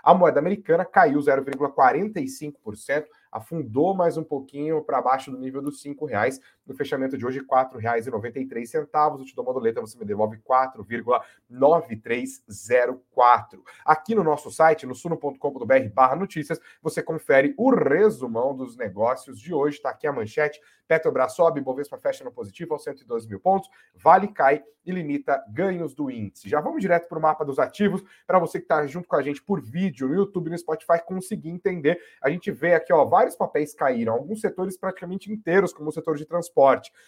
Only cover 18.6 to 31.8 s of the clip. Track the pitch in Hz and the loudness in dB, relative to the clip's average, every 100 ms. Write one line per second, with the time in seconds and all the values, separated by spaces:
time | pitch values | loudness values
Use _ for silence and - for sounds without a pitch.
18.6 | 123 117 110 92 117 131 - 110 175 156 | -10 -10 -8 -2 0 0 -8 -18 -6 -2
19.6 | 147 143 131 - 151 135 107 - 151 - | -2 -2 -8 -6 -6 -4 -4 -2 -2 -4
20.6 | _ _ - 160 160 131 127 - 165 147 | _ _ -2 0 2 0 0 2 2 2
21.6 | 135 131 147 135 143 131 131 123 107 - | -4 -6 -8 -6 -6 -6 -10 -14 -14 -12
22.6 | 165 147 151 139 - 117 110 98 185 196 | -6 -6 -6 -12 -8 -8 -6 -2 2 2
23.6 | - _ _ _ 160 160 202 - 135 151 | 0 _ _ _ 6 6 4 2 2 2
24.6 | - _ 175 185 151 143 147 139 107 107 | -2 _ -8 -6 -4 -4 -2 -4 -4 -4
25.6 | 190 175 156 - 139 120 98 - 98 147 | -4 -2 -6 -6 -8 -6 -10 -12 -4 -2
26.6 | 202 320 196 170 170 160 156 151 143 139 | -2 -4 0 0 0 -2 0 0 -4 -2
27.6 | 127 - 202 185 - _ - 185 165 - | -2 0 -2 -2 -8 _ 0 2 2 -4
28.6 | - 156 147 165 170 160 135 143 - 190 | -2 -2 -2 -8 -2 -2 -2 -6 -4 -6
29.6 | 110 156 190 131 131 175 196 185 160 170 | -4 -4 -4 -4 -2 -2 -2 -4 -6 -8
30.6 | 165 156 - 170 - 185 - 190 151 180 | -6 -6 0 0 0 -10 -8 -10 -10 -6
31.6 | 196 180 | -4 0